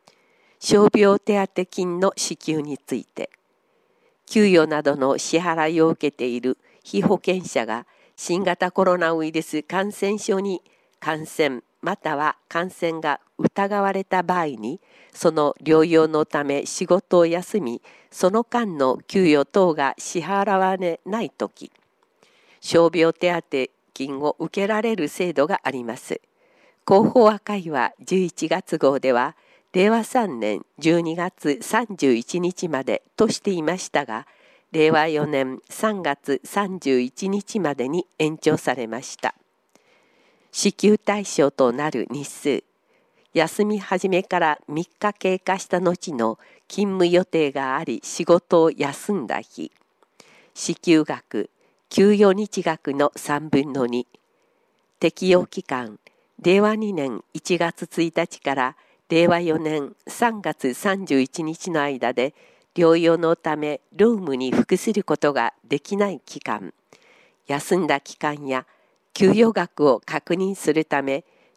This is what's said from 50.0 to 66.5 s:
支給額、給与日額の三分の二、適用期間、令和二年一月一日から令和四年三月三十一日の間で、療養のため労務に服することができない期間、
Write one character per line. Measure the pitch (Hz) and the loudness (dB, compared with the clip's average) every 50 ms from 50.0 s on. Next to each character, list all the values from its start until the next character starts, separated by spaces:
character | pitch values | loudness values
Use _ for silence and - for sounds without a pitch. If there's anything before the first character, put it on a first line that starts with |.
| _ _ _ - _ _ _ _ _ _ _ | _ _ _ -20 _ _ _ _ _ _ _
支 | - - - 170 | -10 -8 -8 -8
給 | - - 175 165 156 151 | -2 2 4 4 4 4
額、 | - 143 123 - _ - 110 - - _ _ _ _ _ _ _ _ | 2 -4 -8 -10 _ -6 -6 -6 -6 _ _ _ _ _ _ _ _
給 | - - 190 208 214 | 2 4 6 6 6
与 | 196 208 196 190 | 6 6 6 4
日 | 202 214 202 - 190 170 | 2 -2 -6 -6 -4 -4
額 | 170 160 - - 147 135 | -4 -4 -4 -6 -4 -2
の | 139 143 143 - | 0 0 0 -2
三 | - - - 147 147 151 156 | -4 -6 -4 -4 -4 -2 0
分 | 151 139 143 151 131 | 0 0 0 -2 -2
の | 139 123 | -4 -2
二、 | 120 120 123 123 - _ _ _ _ _ _ _ _ _ _ _ _ _ _ _ _ _ _ | -2 -2 -4 -6 -6 _ _ _ _ _ _ _ _ _ _ _ _ _ _ _ _ _ _
適 | - 165 - - 185 185 | -2 -2 -2 0 2 4
用 | 180 180 180 | 4 4 4
期 | - - 196 - | 0 -6 -12 -8
間、 | - 139 127 123 107 104 - _ _ _ _ _ _ _ - | -6 -8 -8 -8 -10 -14 -20 _ _ _ _ _ _ _ -2
令 | - 170 185 196 | 2 4 4 4
和 | 208 208 214 | 4 2 0
二 | 214 220 208 196 | -2 -4 -4 -4
年 | 160 139 131 113 95 - _ - | -4 -4 -6 -6 -8 -12 _ -14
一 | 156 - - 180 165 | -12 -4 -2 -2 0
月 | 175 165 - - 180 | 0 -2 -4 -6 -12
一 | - - - 165 165 - | -8 -4 -2 -2 -2 -2
日 | 165 170 - - - | -2 -4 -4 -8 -8
か | - 139 135 | -6 -4 -2
ら | 139 127 127 - _ _ _ _ _ _ - | -2 -2 -4 -4 _ _ _ _ _ _ 0
令 | 165 160 170 175 | 2 4 4 4
和 | 175 170 | 4 2
四 | 175 165 156 160 | 2 0 -2 -2
年 | 160 156 156 151 143 - - _ _ - | -2 -2 -4 -4 -6 -8 -12 _ _ -18
三 | - - 240 233 226 208 | -4 -2 0 0 0 -2
月 | 185 156 151 - - 131 120 | -6 -6 -6 -4 -4 -4 -4
三 | - - 196 190 196 190 | -2 -2 -2 -2 -2 -2
十 | 160 143 135 | 0 0 0
一 | 131 135 - - 160 | 0 0 -4 -6 -6
日 | 156 160 - - 190 | -6 -8 -8 -8 -4
の | 165 156 | -2 -2
間 | 143 143 139 123 123 117 127 | -2 -2 -4 -4 -4 -2 -2
で、 | - 123 - - _ _ _ _ _ _ _ _ | -2 -2 -4 -4 _ _ _ _ _ _ _ _
療 | - 170 165 165 | 4 6 6 6
養 | 170 170 165 165 | 6 6 4 4
の | 165 170 160 170 | 4 2 0 0
た | - - 165 151 | 0 -2 -4 -4
め | 151 151 151 147 - _ _ - | -4 -4 -4 -6 -8 _ _ 0
労 | 156 202 233 233 | 2 2 4 2
務 | 202 185 151 135 | 0 -2 -4 -4
に | 127 131 127 | -2 -2 0
服 | - 247 - - 185 | 0 0 2 2 0
す | 180 - 226 214 | -2 0 -2 -2
る | 214 - | -2 -2
こ | - 156 | -2 -2
と | - - 147 139 | 0 0 0 0
が | 127 117 110 - _ _ | 0 -2 -2 -4 _ _
で | - 139 151 | -6 -6 -6
き | - - 202 | -4 -4 -2
な | 196 202 202 | -2 -2 -2
い | 170 123 - | -4 -8 -14
期 | - - 143 | -16 -18 -12
間、 | - - | -8 -8